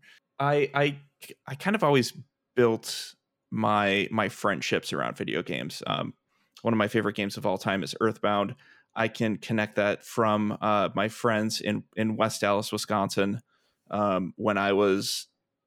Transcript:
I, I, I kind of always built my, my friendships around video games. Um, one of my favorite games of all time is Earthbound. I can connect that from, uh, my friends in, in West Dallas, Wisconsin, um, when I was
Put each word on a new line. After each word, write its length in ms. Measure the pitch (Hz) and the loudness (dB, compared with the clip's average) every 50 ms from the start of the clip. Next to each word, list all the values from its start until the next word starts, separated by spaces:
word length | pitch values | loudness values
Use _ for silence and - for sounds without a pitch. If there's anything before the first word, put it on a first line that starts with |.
| _ - - - _ _ _ - | _ -20 -20 -20 _ _ _ -2
I, 320 | 139 143 147 147 139 - - | 0 2 4 2 2 2 2
I, 260 | 143 143 147 143 143 - _ _ _ - - - _ _ | 2 2 2 0 -4 -12 _ _ _ -20 -20 -20 _ _
I 120 | - 135 | -14 -12
kind 180 | 143 - 190 214 | -4 -2 0 0
of 80 | 220 180 | 2 4
always 300 | 147 147 135 113 - - - - _ _ _ _ _ - | 6 6 6 4 2 -2 -12 -20 _ _ _ _ _ 2
built 600 | 123 120 113 113 110 - - - - - - - _ _ _ _ _ _ - | 4 4 4 4 2 -2 -8 -10 -8 -10 -12 -16 _ _ _ _ _ _ -8
my, 560 | - 110 110 107 107 104 104 98 98 101 98 - - | -4 -2 0 2 2 4 4 4 4 2 0 0 0
my 160 | 110 104 92 | -2 -2 -2
friendships 640 | - - - 104 95 67 - - - 85 - - - | -4 -2 -2 -2 -2 -2 -2 -2 -2 -2 -2 -2 -4
around 240 | 71 62 58 - | -4 -4 -4 -4
video 260 | - - - - 80 - | -6 -6 -4 -4 -4 -4
games. 400 | - - 60 64 - - - - | -4 -6 -6 -6 -6 -10 -10 -6
Um, 300 | - - - - - - _ _ _ _ _ _ _ _ - - | -4 -4 -4 -4 -6 -10 _ _ _ _ _ _ _ _ -6 -2
one 100 | 117 117 | 0 2
of 60 | 110 | 2
my 80 | 104 | 2
favorite 300 | 107 - 113 107 104 104 | 2 2 0 0 0 -2
games 200 | - 101 101 - | -2 -4 -6 -6
of 80 | 110 - | -4 -2
all 140 | 107 92 98 | -2 -2 0
time 240 | - 107 98 98 78 | 0 -2 -2 0 -2
is 140 | 71 - - | -4 -4 0
Earthbound. 540 | 113 110 101 - - 104 104 101 101 107 135 - - _ - _ _ _ - | 0 0 0 0 0 0 2 2 0 -2 -4 -12 -18 _ -20 _ _ _ -4
I 140 | 107 113 110 | -2 -2 -2
can 300 | 113 - 120 110 104 90 | 0 0 -2 -2 -2 -4
connect 360 | - - 113 107 107 104 - | -4 -4 -2 -2 -2 -2 0
that 300 | - 101 104 95 - - | 0 0 0 0 -2 -6
from, 500 | - - 123 113 107 107 107 104 104 - - | -8 -2 0 2 2 4 2 0 -2 -4 -4
uh, 300 | - 107 104 104 95 85 - | -2 0 2 2 2 0 0
my 140 | 98 101 110 | 0 -2 -2
friends 520 | - - - 120 110 107 107 110 110 - | -2 -2 0 0 2 2 0 0 -4 -4
in, 220 | - 104 107 107 - _ - | -2 -2 -2 -2 -4 _ -4
in 180 | - 110 110 110 | -2 -2 -2 2
West 260 | - 110 110 - - | 2 0 0 0 0
Dallas, 300 | 107 101 101 101 113 - | 0 2 2 2 0 -2
Wisconsin, 720 | 107 104 - - 107 104 98 98 - - 98 101 107 117 _ _ _ _ _ _ _ _ _ - | -4 -6 -4 -2 0 0 0 0 0 0 0 0 0 -4 _ _ _ _ _ _ _ _ _ -6
um, 420 | 95 104 104 104 95 92 92 82 - | -2 0 0 2 2 0 0 -4 -6
when 200 | - 110 107 101 | -2 -2 0 2
I 180 | 98 101 101 101 | 2 2 4 4
was 520 | 98 104 98 95 98 - - - - - _ _ _ _ _ _ _ _ | 4 6 4 4 2 0 -4 -4 -6 -8 _ _ _ _ _ _ _ _